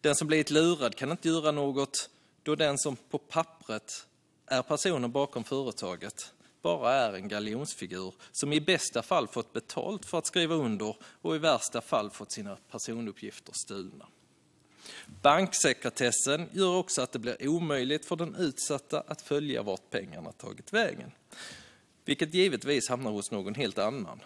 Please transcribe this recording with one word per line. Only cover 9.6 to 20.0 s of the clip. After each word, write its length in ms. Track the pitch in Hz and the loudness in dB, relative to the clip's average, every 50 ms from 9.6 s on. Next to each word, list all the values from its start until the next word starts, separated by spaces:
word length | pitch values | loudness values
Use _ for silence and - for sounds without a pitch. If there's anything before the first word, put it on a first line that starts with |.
| - _ - - - - 214 196 - | -8 _ -6 -4 -4 -4 -4 -6 -6
för 120 | - - 165 | -4 -4 -2
att 100 | 156 - | -2 0
skriva 280 | - 180 170 156 165 | 2 2 2 2 2
under 400 | 160 143 117 107 98 110 110 104 - - - - _ | 2 2 2 0 0 -2 -4 -6 -8 -12 -20 -20 _
och 140 | _ 170 160 | _ -2 -2
i 40 | 156 | 2
värsta 420 | 151 165 143 117 - - - 120 | 4 4 4 4 2 -2 -4 -4
fall 280 | - - - 117 104 104 | -2 0 0 0 0 -2
fått 220 | - - 104 - | -6 -12 -10 -10
sina 240 | - - 104 101 98 - _ _ | -8 -8 -8 -10 -10 -12 _ _
personuppgifter 840 | - 113 - - 117 117 117 107 98 - - - - - _ - - | -10 -8 -6 -6 -6 -6 -6 -8 -8 -10 -12 -12 -12 -14 _ -10 -8
stulna. 540 | - - - 101 98 92 95 - 71 - - _ _ _ _ _ _ _ _ _ _ _ _ _ - - - - - - - - - | -8 -8 -6 -8 -8 -8 -10 -12 -18 -20 -20 _ _ _ _ _ _ _ _ _ _ _ _ _ -20 -18 -16 -16 -16 -16 -16 -18 4
Banksekretessen 1300 | - 143 147 170 190 180 - - - 147 127 - - 123 - - 131 120 117 - - 135 143 156 170 - | 6 8 8 8 4 2 2 2 4 2 2 2 -2 -6 -2 2 2 2 4 2 2 2 0 0 -2 -4
gör 240 | - 185 190 185 180 | 0 2 2 4 4
också 260 | 185 180 - - - | 2 0 0 -2 -2
att 100 | 127 - | -2 -2
det 80 | - 127 | -4 -6
blir 280 | 107 120 120 - - 139 | -4 -4 -6 -2 0 0
omöjligt 580 | 156 170 170 156 143 135 123 135 151 156 - | 2 2 2 2 0 0 2 0 0 -2 -2
för 100 | - 180 | -4 -2
den 200 | 156 170 160 - | -2 -2 -6 -2
utsatta 680 | - 180 151 131 - - - 151 135 - - - 151 - - | -2 -2 -2 0 -2 -4 -2 -2 -4 -4 -4 -4 -4 -4 -4
att 140 | 151 - | -10 -10
följa 420 | - - 147 147 156 147 127 120 107 | -2 0 0 0 0 0 -2 -2 0
vart 260 | 104 95 95 - _ | -2 -4 -4 -6 _
pengarna 420 | - 107 | -6 -6